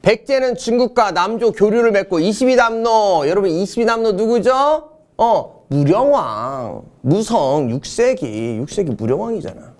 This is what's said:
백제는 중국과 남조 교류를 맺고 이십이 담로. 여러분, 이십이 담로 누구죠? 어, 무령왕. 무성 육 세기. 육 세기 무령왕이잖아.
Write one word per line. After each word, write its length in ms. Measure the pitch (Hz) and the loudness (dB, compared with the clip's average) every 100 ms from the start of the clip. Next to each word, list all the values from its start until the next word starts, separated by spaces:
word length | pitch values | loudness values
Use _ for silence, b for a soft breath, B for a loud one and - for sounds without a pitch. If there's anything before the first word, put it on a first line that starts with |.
백제는 540 | 180 220 - 269 262 240 | 0 0 0 0 0 -4
중국과 560 | - 240 247 247 214 | -2 0 0 2 0
남조 400 | 175 185 226 233 | 0 -2 0 -2
교류를 380 | - 208 220 233 | 2 2 4 2
맺고 280 | 202 190 170 | 2 0 0
이십이 360 | 175 214 254 254 | 0 2 2 4
담로. 720 | 233 226 233 226 208 170 143 | 2 2 2 2 4 2 2
여러분, 220 | 185 196 | 0 0
이십이 360 | 160 190 - 233 | 0 -2 0 0
담로 280 | 226 226 | 0 0
누구죠? 760 | 190 226 240 208 262 285 302 302 - _ - | 0 0 2 2 2 2 0 -4 -20 _ -2
어, 480 | 233 208 - - _ | 0 0 -2 -16 _
무령왕. 1120 | 143 143 190 277 277 139 107 120 135 113 - - _ | 0 2 2 4 2 0 -6 -6 -8 -10 -12 -16 _
무성 680 | 123 185 220 226 139 139 131 | -2 -2 0 0 0 0 -2
육 160 | 127 - | -4 -8
세기. 720 | - 247 254 131 107 117 110 | -2 0 0 -4 -6 -6 -6
육 120 | 143 | -6
세기 220 | - 175 | -4 -4
무령왕이잖아. 840 | 104 110 139 233 220 110 - - - | -4 -2 -2 -2 -6 -8 -14 -20 -20